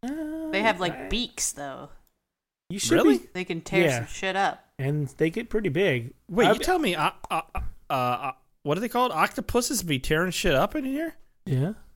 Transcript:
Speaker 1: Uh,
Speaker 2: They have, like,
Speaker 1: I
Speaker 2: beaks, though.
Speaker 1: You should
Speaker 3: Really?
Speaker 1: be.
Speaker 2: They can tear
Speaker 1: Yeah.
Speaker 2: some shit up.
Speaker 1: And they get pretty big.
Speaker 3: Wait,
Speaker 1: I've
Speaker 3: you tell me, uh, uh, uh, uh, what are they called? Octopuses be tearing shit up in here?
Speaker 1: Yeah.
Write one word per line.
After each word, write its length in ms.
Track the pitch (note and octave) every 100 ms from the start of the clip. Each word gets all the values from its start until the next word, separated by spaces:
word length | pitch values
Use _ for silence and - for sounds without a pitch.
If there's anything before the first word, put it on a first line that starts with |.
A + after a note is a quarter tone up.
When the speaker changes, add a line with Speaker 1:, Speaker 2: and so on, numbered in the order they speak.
Speaker 1:
Uh, 480 | A#3+ D4+ D4+ D#4+ D#4+
Speaker 2:
They 100 | -
have, 180 | A3 G3
like, 140 | F3+ E3
Speaker 1:
I 120 | -
Speaker 2:
beaks, 440 | G3+ B3 - -
though. 380 | - C#3+ C3 C#3+ - _ _ _ _ _ _ _
Speaker 1:
You 80 | F#3+
should 140 | -
Speaker 3:
Really? 260 | E4+ D#4 -
Speaker 1:
be. 100 | -
Speaker 2:
They 100 | F#3
can 160 | F3+ E3
tear 240 | - F#3 E3+
Speaker 1:
Yeah. 100 | B2
Speaker 2:
some 80 | A#2
shit 300 | - F#3+ F#3
up. 280 | F#3+ - _ _
Speaker 1:
And 300 | C3 D3+ C#3+ -
they 100 | D#3+
get 220 | E3+ A#3
pretty 180 | G#3 G3+
big. 460 | C#3+ G3 B2+ A#2 - _
Speaker 3:
Wait, 160 | F3+ G3+
Speaker 1:
I've 100 | A3
Speaker 3:
you 60 |
tell 160 | D4 F#4
me, 160 | C#4+
uh, 160 | E3+ D#3 - -
uh, 120 | E3+ -
uh, 60 | - - - -
uh, 400 | C3+ B2 B2 C#3 - _ _
what 160 | D3 D#3+
are 20 |
they 80 | A#3
called? 240 | A#3+ B3
Octopuses 720 | D#3+ F#3+ - - A#3+ B3 C4
be 160 | F3 C#3
tearing 320 | - D#3 F3+
shit 240 | E3+ F#3+
up 200 | C3+ F#3+
in 100 | D#4
here? 320 | C4 C4+ E4 - - _
Speaker 1:
Yeah. 280 | - C3 D3+ G#3+ -